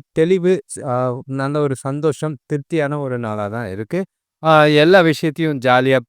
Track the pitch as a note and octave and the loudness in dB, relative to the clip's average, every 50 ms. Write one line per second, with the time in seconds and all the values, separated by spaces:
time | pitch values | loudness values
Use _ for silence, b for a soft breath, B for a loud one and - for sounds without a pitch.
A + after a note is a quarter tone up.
0 | - _ - D#3 D#3+ F3 F#3+ F3+ E3+ F3+ F#3 D#3+ - - - - - C#3 B2 B2+ | -4 _ -2 0 2 2 2 2 2 2 0 0 -2 -8 -14 -10 -6 -4 -2 -2
1 | B2+ B2+ B2 C3+ - C3+ C3+ C3+ C3+ C#3 D3 D3+ D3 C#3 C3 - - C#3 C#3 D3 | -2 -2 -4 -6 -8 -8 -6 -4 -4 -2 -2 0 0 -2 -2 -4 -6 -6 -4 -2
2 | D3+ D#3 C3+ - D#3 D#3 D3 - _ - D3+ C#3+ - - E3+ D#3+ D3 C#3 D3 D3 | -2 -2 -2 -2 -6 -8 -8 -8 _ -6 -6 -6 -6 -4 -4 -2 -2 -2 -4 -4
3 | C#3+ C3 B2+ A#2+ A#2 A2 G#2+ G#2+ G#2 G2+ G#2+ A#2+ A#2+ F#2+ F#2+ G2+ A2 - - F3+ | -6 -6 -6 -6 -6 -6 -4 -4 -6 -6 -6 -6 -8 -8 -8 -8 -8 -6 -6 -6
4 | G3 - _ _ _ _ _ _ D#3 D#3+ D#3+ D3+ D3+ D3+ D3+ D3 D3+ E3+ F#3+ G3 | -6 -8 _ _ _ _ _ _ 2 4 4 6 6 6 4 4 6 6 6 6
5 | E3+ D#3+ C#3+ - - D#3+ C#3+ - D#3+ D#3 D3 C3 A#2+ B2+ B2 B2+ B2+ C3+ C3 B2+ | 6 4 2 0 -2 -4 -4 -2 -4 -4 -2 -2 0 2 2 4 4 2 2 0
6 | A#2+ | 0